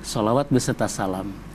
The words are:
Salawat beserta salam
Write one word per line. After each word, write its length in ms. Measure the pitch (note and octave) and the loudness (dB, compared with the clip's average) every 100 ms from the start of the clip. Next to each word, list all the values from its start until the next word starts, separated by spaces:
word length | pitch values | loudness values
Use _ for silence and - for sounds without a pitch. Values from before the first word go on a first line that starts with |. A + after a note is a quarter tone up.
Salawat 480 | - A#2+ G#2+ B2+ C#3+ | -4 0 4 4 4
beserta 360 | B2+ - A#2+ G#2+ | 2 2 0 -2
salam 480 | - F#2+ F#2 G2 G2 - | -2 -2 -4 -6 -10 -14